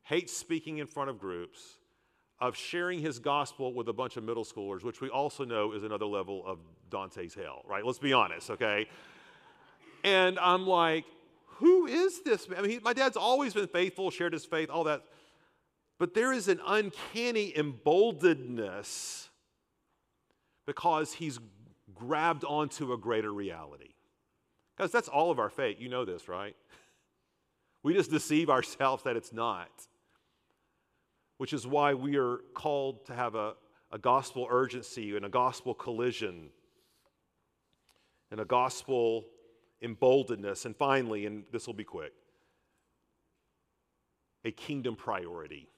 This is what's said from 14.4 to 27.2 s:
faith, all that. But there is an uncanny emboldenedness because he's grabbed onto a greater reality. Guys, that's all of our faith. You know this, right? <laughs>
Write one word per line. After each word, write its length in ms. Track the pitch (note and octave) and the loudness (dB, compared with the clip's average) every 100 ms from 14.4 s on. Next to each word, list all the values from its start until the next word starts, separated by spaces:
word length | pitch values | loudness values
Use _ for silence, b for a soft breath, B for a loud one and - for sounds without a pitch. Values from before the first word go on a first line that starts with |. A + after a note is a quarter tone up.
| - | -4
faith, 260 | D#3+ D#3 | -2 -2
all 140 | D#3+ D#3 | 0 0
that. 180 | C#3+ - b b b b b b _ _ _ | -2 -4 b b b b b b _ _ _
But 140 | F3 | 0
there 180 | G3 B3 | 2 2
is 160 | C4 G3 | 2 2
an 140 | F3 - | 0 2
uncanny 880 | G#3 G#3 - - A3 A#3+ A3+ G3+ D#3 | 0 0 -6 -8 -4 0 0 0 0
emboldenedness 1700 | D3 B2 D3+ E3+ A3+ D#3 F3 D3 B2 A#2+ G2+ F#2+ G2+ - - - - _ _ _ _ _ _ _ _ _ _ _ _ _ - | -2 0 4 6 6 6 4 4 -2 -6 -4 -6 -10 -10 -10 -12 -16 _ _ _ _ _ _ _ _ _ _ _ _ _ -10
because 460 | C#3 F3 D#3 D3+ | -2 0 0 -2
he's 280 | - D#3+ A#2+ A2 G2 - _ - | -4 -8 -8 -16 -20 -20 _ -20
grabbed 520 | G2 A#2+ D#3 E3 D#3 C#3+ | -14 -4 0 0 0 -2
onto 480 | D3 D3 - C3+ | -2 -2 -4 -6
a 40 | B2 | -4
greater 360 | A2 A2 G#2+ | -2 -2 -2
reality. 640 | G2+ G2 E2 D2+ D2 - _ _ _ _ _ _ _ _ - | -4 -6 -8 -14 -18 -20 _ _ _ _ _ _ _ _ -6
Guys, 160 | F#3+ | 0
that's 160 | A#3+ D3+ | 0 0
all 200 | C#3 E3+ | 2 2
of 100 | C3+ | 2
our 100 | G#2 | 0
faith. 260 | - B2+ G#2 | -2 -4 -4
You 80 | B2 | -6
know 160 | B2+ G#2+ | -4 -4
this, 240 | F2 - | -6 -8
right? 260 | F2+ G2+ - | -10 -10 -14
<laughs> 1200 | _ - _ _ _ _ | _ -20 _ _ _ _